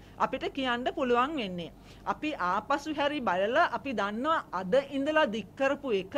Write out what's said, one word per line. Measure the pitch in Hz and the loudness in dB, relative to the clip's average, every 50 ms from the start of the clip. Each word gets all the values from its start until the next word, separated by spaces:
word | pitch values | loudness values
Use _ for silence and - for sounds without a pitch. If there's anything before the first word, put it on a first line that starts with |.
| - - - - | -20 -12 -4 -2
අපිට | - 214 - 269 - 370 - | -2 0 0 -2 -4 -4 -4
කියන්න | 277 269 254 240 240 254 330 392 | -2 -2 -2 0 0 -2 -2 -2
පුළුවන් | 339 277 247 240 240 247 285 330 | 0 2 2 4 4 4 2 0
වෙන්නේ. | 294 220 190 180 175 170 156 - - - - - - - | -4 -4 -4 -6 -6 -8 -10 -12 -18 -20 -20 -20 -10 -4
අපි | - 202 - - 302 294 | -4 -4 -2 -2 -4 -4
ආපසු | - 180 180 180 208 - - 277 294 294 311 302 | -2 0 0 0 0 0 0 -2 -2 0 -4 -2
හැරි | 294 285 285 294 302 | 0 0 0 0 0
බලලා | 247 202 175 185 196 208 247 302 349 - - | 0 0 2 2 2 2 4 4 4 4 2
අපි | 214 - 277 262 | -2 -4 -4 -2
දන්නවා | 202 196 202 208 220 254 302 330 311 - - - | -2 -2 -2 -2 -2 0 0 0 0 0 -4 -6
අද | 180 190 180 202 262 277 269 | -6 -2 2 2 2 2 2
ඉඳලා | 285 269 277 294 311 311 311 | -2 -2 0 2 4 4 4
දික් | 240 202 226 180 - - | 4 2 -4 -6 -6 -4
කරපු | - 269 269 285 277 - 269 220 | 0 0 0 0 0 -2 0 0
එක | 190 185 190 - | 0 0 0 0